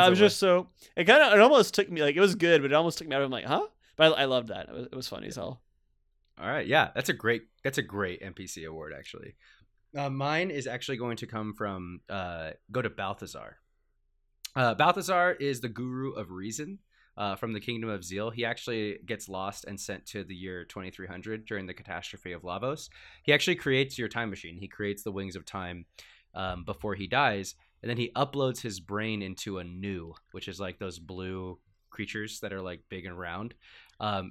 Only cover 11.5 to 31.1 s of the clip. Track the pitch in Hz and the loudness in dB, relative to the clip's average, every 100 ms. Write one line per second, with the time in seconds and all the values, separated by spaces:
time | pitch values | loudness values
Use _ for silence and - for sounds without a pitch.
11.5 | 101 104 92 87 90 - 98 90 82 80 | -4 -6 -4 -8 -12 -8 -6 -6 -6 -8
12.5 | - - 123 113 - 95 101 92 - 53 | -12 -6 -4 -4 -4 -6 -6 -12 -14 -16
13.5 | - _ _ _ _ _ _ _ _ - | -18 _ _ _ _ _ _ _ _ -6
14.5 | 135 120 113 160 190 170 180 180 175 139 | 2 2 6 4 4 2 4 4 2 -2
15.5 | 123 120 110 127 127 135 - 90 92 104 | -2 -6 -6 -6 -4 -6 -6 -10 -8 -8
16.5 | 120 151 196 _ _ _ - 101 95 117 | -8 -10 -12 _ _ _ -6 -4 -4 -4
17.5 | 104 123 113 113 101 87 98 110 117 117 | -4 -6 -6 -4 -6 -6 -4 -4 -2 -4
18.5 | 123 - 113 104 - 87 90 - 95 98 | -4 -4 -4 -4 -6 -8 -10 -6 -6 -6
19.5 | - - 98 - 95 - 104 90 90 95 | -8 -12 -12 -10 -10 -10 -10 -10 -10 -10
20.5 | 90 85 101 92 - 92 92 107 110 110 | -10 -10 -12 -12 -12 -12 -12 -8 -10 -6
21.5 | 104 92 90 - 87 - 98 92 85 90 | -8 -8 -12 -10 -10 -10 -14 -12 -10 -8
22.5 | 95 127 156 - - - - - 147 185 | -6 -4 -6 -12 -18 -20 -2 4 4 4
23.5 | 175 143 131 139 131 110 117 113 95 82 | 0 2 2 2 -2 -6 -4 -4 -6 -12
24.5 | 87 95 - 101 98 110 98 98 87 - | -12 -12 -6 -6 -4 -6 -6 -8 -10 -10
25.5 | 98 90 87 - - - - _ - 95 | -10 -8 -10 -14 -20 -20 -20 _ -8 -6
26.5 | 90 85 - 107 98 95 127 135 101 95 | -6 -8 -6 -6 -4 0 2 4 2 -6
27.5 | - _ _ 110 120 117 123 123 139 131 | -12 _ _ -6 -2 -2 0 0 2 0
28.5 | 120 117 92 85 104 110 107 95 92 107 | -2 -6 -8 -6 -4 -2 -4 -6 -8 -8
29.5 | 92 87 90 101 92 82 - _ 92 - | -8 -8 -8 -6 -6 -8 -16 _ -12 -10
30.5 | 90 95 - 95 82 80 | -8 -8 -6 -10 -10 -12